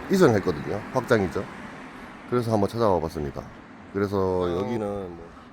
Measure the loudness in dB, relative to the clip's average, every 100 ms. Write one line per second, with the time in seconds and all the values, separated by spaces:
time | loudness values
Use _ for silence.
0 | 0 6 6 6 2 -2 -2 -6 -4 -2
1 | 2 4 2 -2 -6 -10 -14 -14 -16 -16
2 | -16 -16 -2 0 2 2 2 2 4 4
3 | 0 -4 -6 -6 -12 -16 -20 -20 -8 -2
4 | 0 0 2 2 0 0 -2 -4 -4 -6
5 | -8 -12 -16 -18 -18